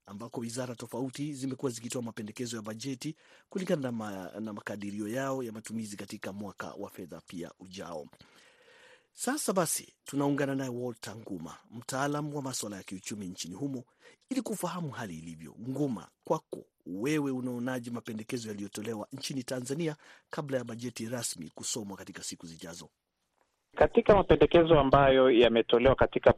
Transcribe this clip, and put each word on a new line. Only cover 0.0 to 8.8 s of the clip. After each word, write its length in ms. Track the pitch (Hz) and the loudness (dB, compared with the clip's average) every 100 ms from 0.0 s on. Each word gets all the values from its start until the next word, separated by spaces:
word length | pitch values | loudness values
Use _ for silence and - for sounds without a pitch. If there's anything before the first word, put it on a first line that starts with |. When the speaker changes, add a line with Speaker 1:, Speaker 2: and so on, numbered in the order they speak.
| - | -18
Speaker 1:
ambako 340 | 101 117 117 | -14 -10 -8
wizara 340 | 117 120 123 | -6 -6 -6
tofauti 580 | 117 113 117 131 127 147 | -8 -8 -6 -6 -6 -8
zimekuwa 380 | 139 131 127 139 | -6 -6 -4 -4
zikitoa 300 | 117 117 131 | -4 -6 -6
mapendekezo 540 | 117 110 107 110 123 117 | -6 -8 -10 -8 -6 -6
ya 60 | |
bajeti 540 | 107 110 135 127 151 - _ - _ | -8 -8 -8 -6 -8 -10 _ -20 _
kulingana 340 | 196 180 175 | -6 -2 -2
na 100 | 127 | -2
ma-, 380 | 117 107 95 90 101 | -4 -6 -8 -10 -8
na 120 | 110 | -8
makadirio 560 | 104 - 104 101 104 104 | -8 -8 -8 -8 -6 -6
yao 340 | 123 135 135 | -4 -4 -4
ya 100 | 120 | -6
matumizi 440 | 110 - 113 107 101 | -10 -10 -8 -8 -10
katika 360 | 101 110 107 | -12 -10 -10
mwaka 420 | 98 104 - 92 78 | -8 -10 -10 -10 -10
wa 120 | 98 | -12
fedha 300 | - 87 80 - | -12 -14 -14 -12
pia 240 | 90 82 - | -12 -12 -12
ujao. 460 | 92 92 87 90 - - - _ _ _ _ - | -16 -12 -10 -10 -12 -18 -20 _ _ _ _ -20